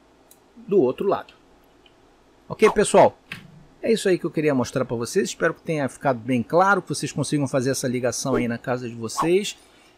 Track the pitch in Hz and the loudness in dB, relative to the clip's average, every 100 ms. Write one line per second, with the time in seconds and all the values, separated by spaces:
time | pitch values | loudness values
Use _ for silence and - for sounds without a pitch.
0 | _ _ _ - _ - 226 190 127 131 | _ _ _ -20 _ -20 -2 2 2 0
1 | 190 117 - - _ _ _ _ _ _ | -2 -4 -6 -20 _ _ _ _ _ _
2 | _ _ _ _ - - 214 - 202 196 | _ _ _ _ -16 2 2 2 4 6
3 | 117 - _ - - - - _ 277 220 | 6 4 _ -20 -20 -20 -20 _ -2 0
4 | 202 175 170 160 151 135 117 135 127 120 | 2 0 0 -2 0 0 0 -2 -4 -4
5 | 117 190 220 - 170 160 - 156 131 - | -2 -2 -2 -2 -2 -2 -6 -4 -4 -2
6 | 143 123 113 127 110 165 190 196 - 147 | -2 -2 -2 -2 2 2 4 2 0 -6
7 | 147 - 139 151 135 139 127 127 131 123 | -6 -4 -2 -2 0 0 0 -2 -2 -2
8 | 120 110 139 127 120 117 - 127 123 117 | -2 -2 -2 0 -2 -4 -4 -6 -6 -8
9 | 113 - 156 185 208 - _ _ _ | -8 -2 2 2 0 -8 _ _ _